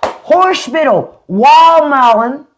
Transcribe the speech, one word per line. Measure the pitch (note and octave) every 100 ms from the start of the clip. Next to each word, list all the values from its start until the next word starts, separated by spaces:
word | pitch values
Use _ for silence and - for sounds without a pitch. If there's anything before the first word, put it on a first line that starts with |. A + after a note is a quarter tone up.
Hospital. | - - - E4 F#4 F#4 - C#4+ D4+ G3 C3 _ _
Wall | F#3+ B3 D#4+ E4 E4 D4+
melon. | C4+ B3 A3 A#3 C#4 D4+